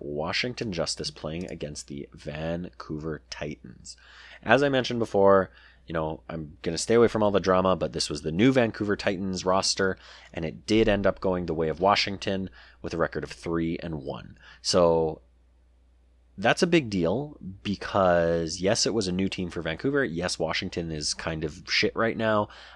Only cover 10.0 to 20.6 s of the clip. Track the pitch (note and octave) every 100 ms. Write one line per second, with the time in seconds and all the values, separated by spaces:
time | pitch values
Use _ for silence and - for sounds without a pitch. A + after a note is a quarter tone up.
10 | - - - - D#2+ - - A2 G#2+ G2+
11 | F#2+ - F#2+ F2+ E2+ D#2+ D#2+ D#2 F#2+ G#2
12 | G#2 F#2+ G#2+ F#2+ F#2 - - _ E2 E2
13 | D#2 - D2 - E2+ E2 E2 E2+ E2 D#2
14 | C2+ - - - - - - F#2 E2+ E2
15 | D#2+ - _ _ _ _ _ _ _ _
16 | _ _ _ - A2+ C#3+ F3 E3+ A#2 G2
17 | E2 A#2 D3+ - F#2 F#2+ G#2 F#2+ - G#2
18 | F#2 F2 E2+ E2+ D#2+ F2 F#2 A#2 C3 G#2+
19 | F#2 F2+ F#2+ - F2 F2 D#2+ D#2+ C3+ C#3+
20 | A2 D#2+ F2+ - D#2+ -